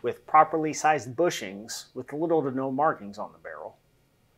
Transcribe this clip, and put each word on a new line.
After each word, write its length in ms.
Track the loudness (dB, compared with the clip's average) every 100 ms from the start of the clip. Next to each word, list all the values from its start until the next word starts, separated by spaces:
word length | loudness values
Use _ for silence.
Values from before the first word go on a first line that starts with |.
with 240 | -4 -6 4
properly 440 | 6 6 4 -2
sized 440 | 0 2 2 -2 0
bushings 720 | 0 0 -10 -12 -12 -14 -12
with 200 | -14 -10
little 280 | -4 2 2
to 80 | 2
no 200 | -2 -4
markings 460 | 2 0 0 -10 -12
on 140 | -12
the 60 | -12
barrel. 380 | -16 -12 -14 -16 _ _ _ _ _